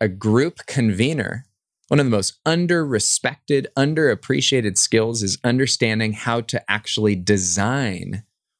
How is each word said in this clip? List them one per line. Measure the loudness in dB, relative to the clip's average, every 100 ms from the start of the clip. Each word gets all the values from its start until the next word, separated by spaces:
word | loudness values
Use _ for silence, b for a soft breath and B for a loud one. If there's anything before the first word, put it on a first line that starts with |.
a | -4
group | -2 2 2 2 -2 -6
convener, | 0 0 2 0 0 -4 -6 -12 _ _ _ -2
one | 2
of | 2
the |
most | 0 -2 -4 -2
under-respected, | 0 0 0 0 0 0 -2 -2 -6 -2 0 0 0
underappreciated | 0 2 2 0 0 0 2 0 0 0
skills | 2 2 2 -2
is | -4 -2
understanding | 0 0 0 0 0 0 -2
how | -4 -2 -2
to | -2 -6 -2
actually | -4 -2 0 0
design | 0 2 0 0 -2 -2 -2 -4 -6 -8 -10 -12 _ _ _